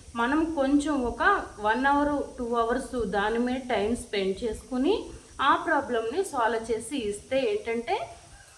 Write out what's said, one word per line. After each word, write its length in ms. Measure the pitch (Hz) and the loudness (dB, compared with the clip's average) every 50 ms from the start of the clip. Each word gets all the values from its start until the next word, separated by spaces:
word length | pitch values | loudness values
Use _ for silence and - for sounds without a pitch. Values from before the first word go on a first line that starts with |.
| - - - | -18 -8 -4
మనం 400 | 240 233 247 277 311 330 320 320 | 0 2 2 2 2 2 2 0
కొంచెం 460 | 294 269 269 285 294 285 311 302 269 | 0 2 4 4 4 4 2 0 0
ఒక 440 | 247 233 226 - 311 381 403 349 - - - - | 0 0 0 2 4 4 4 4 0 -6 -8 -2
వన్ 260 | 208 214 226 247 262 | 0 2 2 4 4
అవర్, 520 | 277 285 285 294 294 294 277 - - - - | 4 4 4 4 2 2 0 -2 -4 -8 -8
టూ 180 | 247 233 240 | -6 -2 0
అవర్స్ 500 | 233 233 226 247 254 254 - - 247 226 | 0 2 2 0 -2 -4 -4 -4 -4 -2
దాని 340 | 196 180 202 196 214 226 233 | 0 0 0 0 2 2 2
మీద 160 | 247 247 247 | 0 0 0
టైమ్ 400 | 262 254 - 240 202 202 214 240 | -2 -2 -2 0 0 0 0 -2
స్పెండ్ 480 | 240 - - - 202 196 190 196 190 247 | -2 -4 -4 -2 -2 0 0 -2 -2 -2
చేసుకుని 600 | 226 214 - - - 262 247 262 330 415 - - - - - - - - - | -4 -4 -6 -8 -6 -2 0 2 2 2 0 -2 -6 -14 -16 -18 -12 -6 0
ఆ 140 | 254 277 320 | 2 2 2
ప్రాబ్లమ్ని 680 | 349 - 339 320 285 247 220 240 226 226 226 247 349 392 | 2 2 2 2 2 2 0 -2 -2 -2 -2 -2 -2 -2
సాల్వ్ 480 | - - 262 226 220 233 220 226 - | -2 0 0 0 2 0 0 -2 -2
చేసి 260 | 233 220 233 - 294 269 | -4 -4 -4 -4 -4 -4
ఇస్తే 540 | 220 208 202 - - - 262 269 269 220 | -2 -4 -4 -6 -6 -2 0 0 2 2
ఏంటంటే 580 | 208 208 - 233 226 240 233 - 381 453 - - - - - - - - - - - | 0 -2 -2 -4 -4 -4 -2 -2 -2 -2 -4 -6 -12 -16 -20 -20 -20 -20 -20 -20 -20